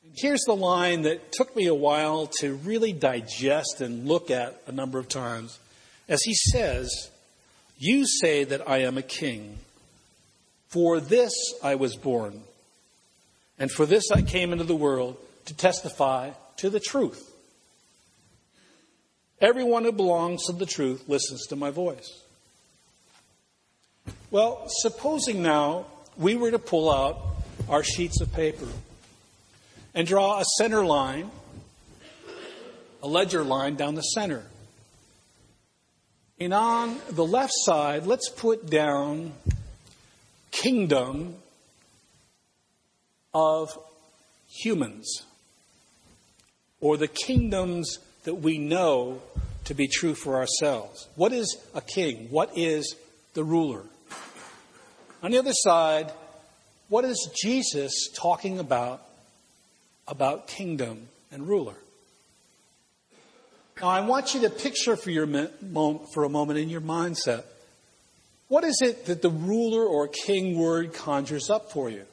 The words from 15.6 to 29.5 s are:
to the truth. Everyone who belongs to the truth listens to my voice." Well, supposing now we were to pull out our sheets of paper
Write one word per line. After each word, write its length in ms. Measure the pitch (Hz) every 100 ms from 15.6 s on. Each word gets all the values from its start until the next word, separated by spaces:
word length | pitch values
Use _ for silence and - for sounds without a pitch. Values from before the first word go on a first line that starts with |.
| 185 175 156 - 135 131 135 143 - -
to 120 | 190
the 120 | 208
truth. 440 | - 277 202 - - - _ _ _ _ _ _ _ _ _ _ _ _ _ _ _ _ _ _ _ _
Everyone 440 | 202 247 247 233
who 80 | 226
belongs 520 | 214 185 170 175 175 -
to 60 |
the 140 | 175 185
truth 420 | - 135 131 -
listens 380 | 143 - 127 -
to 100 | 143
my 140 | 143
voice." 400 | 143 135 127 - - _ _ _ _ _ _ _ _ _ _ _ _ _ _ _ _ _ _ - - -
Well, 360 | 202 226 247 - -
supposing 600 | 226 220 285 311 254 202
now 440 | 170 151 143 - - - - -
we 180 | 170 240
were 140 | 233
to 80 | 226
pull 320 | - 165 156
out 320 | 139 139 - - - - - -
our 140 | 143
sheets 380 | 151 - 175 -
of 120 | 165
paper 360 | - 156 156 123 - - - - _ _ _ _